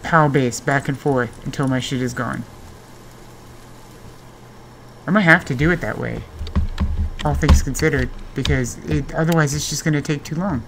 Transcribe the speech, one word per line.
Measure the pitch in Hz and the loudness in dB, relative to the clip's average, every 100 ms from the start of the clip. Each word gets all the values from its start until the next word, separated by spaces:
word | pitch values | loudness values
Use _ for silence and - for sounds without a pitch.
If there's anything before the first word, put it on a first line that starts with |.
pow | - 165 151 | 4 4 6
base | 139 127 113 | 4 2 0
back | - 139 - | 0 0 0
and | 131 | -2
forth | 147 131 117 - - | 2 2 0 -4 -8
until | 135 135 | -2 0
my | 127 | 0
shit | 123 131 | -2 -2
is | 127 | -2
gone. | 123 120 67 117 - - - - - - - - - - - - - - - - - - - - - - - - - - | -2 -4 -4 -10 -16 -18 -20 -20 -20 -20 -20 -20 -20 -20 -20 -20 -20 -20 -18 -18 -18 -20 -20 -20 -20 -20 -20 -20 -12 2
I | |
might | 196 | 4
have | 175 170 - | 6 4 2
to | 127 | 2
do | 151 | 2
it | 170 | 2
that | 107 113 | -2 -4
way, | 120 117 - - - - - - - - - - | -4 -6 -10 -10 -4 0 -2 -2 -2 0 -2 -2
all | 151 139 | -2 2
things | 147 - | 6 6
considered, | - 127 156 139 123 - - | 6 0 0 2 -2 -4 -8
because | - 135 139 120 - - | -4 0 0 0 -6 -4
it, | 151 135 | -2 -2
otherwise | 151 160 165 151 | 0 2 4 4
it's | 147 - | 0 -4
just | 147 170 | -2 0
gonna | 151 | 0
take | 143 147 | 0 -4
too | - 156 | -2 -4
long. | 196 131 | -2 -2